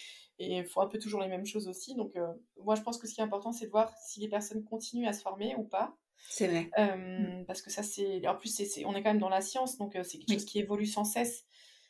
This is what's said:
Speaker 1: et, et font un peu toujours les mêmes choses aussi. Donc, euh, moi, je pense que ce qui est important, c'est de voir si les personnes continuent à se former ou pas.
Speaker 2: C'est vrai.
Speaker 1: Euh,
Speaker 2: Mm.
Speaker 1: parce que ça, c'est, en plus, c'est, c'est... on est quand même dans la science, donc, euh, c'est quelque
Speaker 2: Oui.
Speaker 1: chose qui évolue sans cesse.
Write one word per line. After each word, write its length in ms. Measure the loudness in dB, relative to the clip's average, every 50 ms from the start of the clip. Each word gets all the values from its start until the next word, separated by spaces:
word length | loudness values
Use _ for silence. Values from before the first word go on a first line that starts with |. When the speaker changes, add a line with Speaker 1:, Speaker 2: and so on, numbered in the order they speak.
| -14 -14 -16 -16 -20 -18 _ -6
Speaker 1:
et, 180 | -4 -2 0 0
et 60 | -2
font 160 | 0 2 2
un 60 | 2 2
peu 120 | 2 -4
toujours 220 | -4 -2 -2 0
les 60 | 0 0
mêmes 160 | -2 -2 -4 -4
choses 200 | -2 -2 -4 -4
aussi. 280 | -6 -8 -8 -6 -4
Donc, 200 | -4 -4 -4 -2
euh, 120 | -2 -2 -2 -4 -6 -14 _ _ -4
moi, 140 | 0 2 2
je 60 | 2
pense 180 | 2 -2 -4 -4
que 80 | -6 -8
ce 80 | -4
qui 60 | -4
est 20 | -2
important, 280 | -2 -2 -2 -2 -4
c'est 140 | -6 -6 -4
de 60 | 2
voir 200 | 4 4 4 4 2 -6
si 220 | -12 -12 -8 -6
les 80 | -4 -2
personnes 340 | 0 -2 -2 -2 -4 -6 -4
continuent 440 | -4 -6 -6 -6 -4 -2 0 0 0
à 60 | 0
se 80 | 0
former 340 | -2 -4 -4 -2 -2 -2 -2
ou 80 | -2 -2
pas. 340 | 0 0 0 0 0 -2 -8 _ _ _ _ -14 -6
Speaker 2:
C'est 180 | -2 2 2 4
vrai. 260 | 4 2 0 2 4 6
Speaker 1:
Euh, 400 | 6 6 4 2 -2 -4 0 0
Speaker 2:
Mm. 280 | 0 0 0 -4 -6 -6
Speaker 1:
parce 140 | -8 -8 -8
que 80 | -6
ça, 100 | -4 -4 -4
c'est, 440 | -4 -2 0 0 0 0 2 2 2
en 80 | 2
plus, 140 | 0 0 -4
c'est, 160 | -2 -2 -2
c'est... 200 | -2 -2 -2 -2
on 80 | -2 0
est 60 | 2
quand 80 | 4 6
même 100 | 6 6
dans 100 | 6 4
la 120 | 4 2
science, 360 | 2 2 0 0 0 0 -2 -2
donc, 180 | -4 -4 -4
euh, 80 | -4 -4
c'est 160 | -4 -6 -4
quelque 100 | 0 2
Speaker 2:
Oui. 60 | 2
Speaker 1:
chose 100 | 2 0
qui 140 | 0 0 0
évolue 260 | 0 2 2 2 2
sans 200 | 2 2 2 2
cesse. 400 | 2 2 2 2 0 0 -4 -8 _ _ -20 -20 -20 -20 -20 -20 _